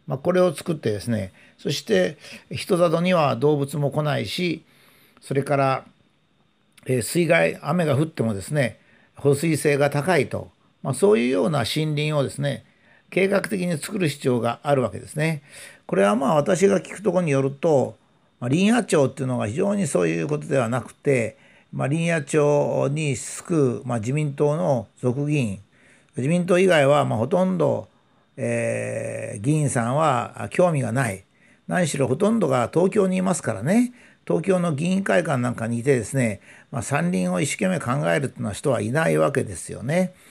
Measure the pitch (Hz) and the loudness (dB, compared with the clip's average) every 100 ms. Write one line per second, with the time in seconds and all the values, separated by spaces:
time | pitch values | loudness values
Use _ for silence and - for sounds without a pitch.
0 | - 139 175 180 180 147 - 156 - 104 | -10 -4 0 2 2 0 -6 -4 -4 -4
1 | 120 110 98 - - _ - 143 - 196 | -2 -4 -4 -12 -20 _ -6 -6 0 2
2 | 180 151 - - - 156 - 180 175 165 | 2 -2 -18 -20 -12 -8 -2 2 2 2
3 | 180 180 143 117 143 151 139 151 143 143 | 2 2 2 2 2 2 0 -2 -2 -2
4 | 151 131 110 - 180 156 - _ _ _ | -2 -2 -4 -4 -4 -4 -10 _ _ _
5 | _ _ - 139 139 143 135 127 - _ | _ _ -4 -2 0 2 2 0 -6 _
6 | _ _ _ _ _ _ _ _ - 127 | _ _ _ _ _ _ _ _ -2 -2
7 | 107 165 160 165 165 - 147 175 156 131 | 0 0 4 4 2 -2 -4 0 0 0
8 | 160 - 113 98 - 147 120 - _ _ | 0 -2 -2 -4 -4 0 -2 -4 _ _
9 | _ - 143 143 165 151 156 143 143 143 | _ -2 0 2 2 0 2 2 2 0
10 | 143 170 107 98 92 _ _ _ 147 135 | 2 2 0 -4 -10 _ _ _ -6 2
11 | 202 220 247 269 226 143 110 151 156 147 | 4 4 2 0 0 0 -2 -2 -2 -2
12 | 151 151 123 - 143 107 - _ _ _ | 0 0 -2 -2 -4 -6 -10 _ _ _
13 | - 175 190 202 - 196 180 151 - 208 | -4 0 2 2 0 -4 -2 -4 -6 -2
14 | 175 135 139 123 117 117 151 139 113 98 | -2 -2 0 0 0 -4 0 0 0 -4
15 | - 151 160 156 - - - - - 180 | -10 -4 -2 -4 -10 -20 -20 -18 -4 0
16 | 196 220 262 - - 175 196 190 - - | 2 2 2 2 2 2 4 2 -2 -6
17 | 202 175 170 135 135 139 170 143 113 110 | -2 0 2 2 0 0 2 2 2 -4
18 | _ _ _ - 123 156 202 240 196 170 | _ _ _ -8 -2 2 4 2 2 2
19 | 131 - 131 123 110 131 202 208 160 - | 2 0 -4 -2 -2 -2 -2 0 0 0
20 | 170 165 156 147 151 139 113 123 - - | 0 0 -2 -4 -2 -2 0 -2 -6 -6
21 | 147 131 110 - - _ _ 139 135 160 | -2 0 -2 -8 -20 _ _ -6 -2 -2
22 | 170 165 139 156 147 147 143 135 135 147 | 0 -2 0 2 2 2 0 0 -2 -2
23 | 151 123 - - - 165 131 117 123 120 | -4 -4 -8 -12 -2 0 2 0 -4 -4
24 | 107 147 151 139 147 156 175 127 107 _ | -2 -2 -2 0 0 0 0 -2 -4 _
25 | 127 123 147 147 113 95 - _ - _ | -2 -2 0 0 -2 -4 -14 _ -20 _
26 | _ - 135 175 175 180 190 165 135 147 | _ -4 0 0 2 4 6 6 6 4
27 | 131 113 120 180 185 180 143 113 - _ | 2 0 0 0 0 0 0 0 -6 _
28 | _ _ _ - 120 117 117 113 113 117 | _ _ _ -8 -4 -2 -2 -4 -4 -6
29 | 113 113 110 113 113 156 143 127 117 139 | -6 -8 -10 -6 0 0 2 0 0 2
30 | 156 123 104 - 104 - 180 151 113 120 | 2 0 -2 -8 -4 2 2 2 0 0
31 | 120 92 - _ _ _ - 170 160 135 | -2 -4 -14 _ _ _ -4 -2 0 0
32 | 123 143 202 233 160 127 113 160 185 208 | 0 2 2 2 2 0 0 2 2 2
33 | 190 185 185 175 - 101 127 220 247 - | 2 2 0 -2 -2 -4 2 2 2 -2
34 | - _ - 170 165 180 175 139 175 190 | -20 _ -4 -2 0 0 0 0 0 0
35 | 196 190 165 131 123 - 110 117 120 127 | 2 2 2 0 -2 -2 -4 -2 2 0
36 | 104 135 117 101 - - - 127 - 143 | 0 0 0 -2 -12 -20 -10 -8 -4 -2
37 | 170 185 - 180 - - 92 92 - 139 | 0 0 0 0 -2 0 0 0 -2 -2
38 | 170 170 131 - 113 98 151 113 107 143 | 0 0 0 -6 -8 -4 -2 0 0 0
39 | 160 156 156 135 101 90 - 90 113 170 | 2 2 2 0 -4 -6 -12 -8 -2 0
40 | 185 - - | 0 -4 -20